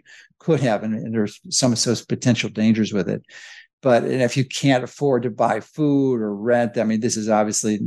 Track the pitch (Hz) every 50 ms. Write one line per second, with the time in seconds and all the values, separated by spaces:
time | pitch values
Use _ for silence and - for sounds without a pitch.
0 | _ - - - - _ _ _ - - 160 139 135 123 107 98 107 110 110 110
1 | - 117 113 113 104 104 - - - 185 175 - - 123 117 110 - 127 117 113
2 | - - 120 - - 127 117 110 - 107 107 110 107 113 110 110 110 95 107 101
3 | 92 104 104 107 - _ - - - - - - - _ _ _ - 135 120 117
4 | - 143 127 131 127 120 - 139 131 - - - - 139 135 127 127 113 - -
5 | 147 143 135 120 117 127 107 113 120 110 104 110 101 - - - 151 147 143 139
6 | 135 135 127 117 107 104 104 98 104 120 120 120 120 107 - 123 110 110 110 110
7 | 110 117 - 113 107 110 107 107 107 107 104 - - 110 107 101 113